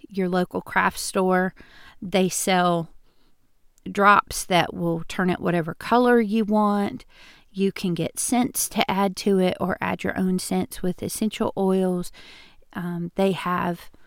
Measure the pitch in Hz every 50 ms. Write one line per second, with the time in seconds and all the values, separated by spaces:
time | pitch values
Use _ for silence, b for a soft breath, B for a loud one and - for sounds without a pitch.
0 | - - 202 190 190 180 180 185 180 - - 180 - - - 196 185 185 - -
1 | - - - 202 190 185 185 180 185 185 - B B B B B B B B B
2 | - 185 170 190 185 185 - - - - 190 180 180 175 175 170 165 - - -
3 | - _ _ _ _ _ _ _ _ _ _ _ _ _ _ _ - - 185 -
4 | 196 202 202 - - - - - - - 190 170 160 - - 185 175 170 165 165
5 | 165 - - - 190 180 175 - - 180 175 175 160 165 - - - - - 240
6 | 247 247 240 240 233 202 202 226 220 196 208 214 214 208 202 202 202 - - -
7 | - - b b b b b b b b b 190 196 196 185 - - 190 170 160
8 | - - - - - - - 240 254 - - - - - - - - - 190 185
9 | 202 196 185 - - 208 196 190 185 180 - - - 180 - - - 185 190 180
10 | - 190 - - 190 185 185 180 - - 185 185 180 - - - - 185 180 -
11 | - - - - 220 214 - - 220 - - - 196 190 190 190 185 185 180 175
12 | 175 - - B B B B B B B B B B - - - 175 175 175 170
13 | 170 170 - - 196 196 190 - - 180 180 175 180 180 175 170 - - - b
14 | b